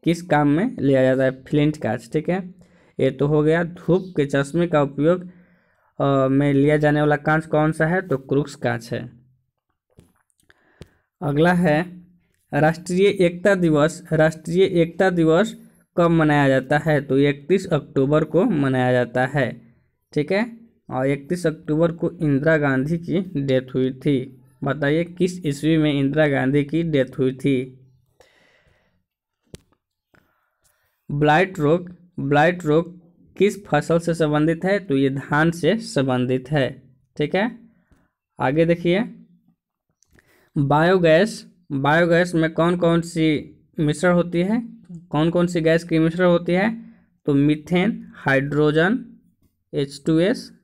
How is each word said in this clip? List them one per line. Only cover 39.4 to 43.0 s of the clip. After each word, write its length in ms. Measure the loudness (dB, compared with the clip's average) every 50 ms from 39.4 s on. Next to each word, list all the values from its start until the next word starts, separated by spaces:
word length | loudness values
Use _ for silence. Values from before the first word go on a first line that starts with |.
| _ _ _ _ _ _ _ _ _ _ _ _ _ _ _ _ _ _ _ _ _ _ _ -4
बायोगैस, 920 | 0 2 2 2 4 4 4 4 4 4 6 4 4 2 -2 -10 -16 -20 _ _ _ _
बायोगैस 640 | -6 -2 0 2 2 2 4 4 2 2 2 0 0
में 180 | 0 0 0
कौन 240 | 0 0 0 0 0
कौन 240 | 2 2 2 2 0